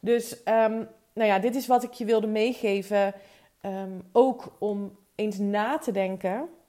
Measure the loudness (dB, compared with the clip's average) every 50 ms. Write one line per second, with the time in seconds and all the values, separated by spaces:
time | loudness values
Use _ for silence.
0 | 2 2 0 0 0 -4 -12 -8 -2 2 4 4 4 4 2 -2 -6 -8 -14 _
1 | _ _ _ 0 2 4 4 4 2 0 -2 -2 0 2 2 2 2 0 -8 -6
2 | -2 2 2 2 2 0 0 0 0 0 0 -2 -2 0 0 -2 -2 0 2 2
3 | 2 2 0 -6 -18 -20 _ _ _ _ _ _ _ -8 -8 -8 -8 -10 -12 -14
4 | -16 0 _ 4 4 4 4 -4 -10 -18 -10 _ -4 -4 -4 -4 -6 -10 -12 _
5 | _ _ _ -4 -4 -4 -2 -2 -2 0 0 0 0 0 -2 -2 -2 -2 -2 0
6 | 0 -2 -2 -4 -4 -4 -2 -2 -6 -8 -12 _ _